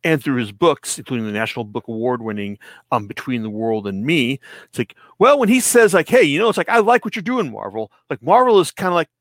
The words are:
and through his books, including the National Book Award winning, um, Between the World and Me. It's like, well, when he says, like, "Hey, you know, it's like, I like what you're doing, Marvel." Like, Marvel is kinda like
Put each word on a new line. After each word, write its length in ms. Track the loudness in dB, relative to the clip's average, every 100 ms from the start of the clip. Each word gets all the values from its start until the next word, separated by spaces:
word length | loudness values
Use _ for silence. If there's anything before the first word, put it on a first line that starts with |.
and 180 | 0 -2
through 140 | -2 -4
his 160 | -4
books, 480 | 0 0 0 -6 -12
including 260 | -8 -6 -4
the 60 |
National 320 | -4 -6 -6 -10
Book 220 | -10 -10
Award 340 | -6 -4 -4
winning, 380 | -6 -8 -10 -12 -18 -20 _
um, 160 | -6 -6
Between 340 | -12 -6 -6
the 80 | -6
World 380 | -6 -4 -4 -4
and 180 | -6 0
Me. 340 | 0 0 -4 -12 -20 -12
It's 120 | -8
like, 160 | -8 -8 _ _
well, 220 | 4 4
when 100 | 4
he 100 | 2
says, 360 | 4 4 6 4
like, 120 | 4
"Hey, 140 | 4
you 160 | 4 2
know, 100 | 0
it's 100 | -2
like, 100 | 0
I 100 | 2
like 260 | 2 0 -2
what 100 | -8
you're 80 |
doing, 280 | -6 -4 -4
Marvel." 400 | -8 -10 -10 -10 _ _
Like, 140 | -8
Marvel 380 | 2 4 6 4
is 100 | 2
kinda 220 | -4 -2
like 160 | 0 -2 _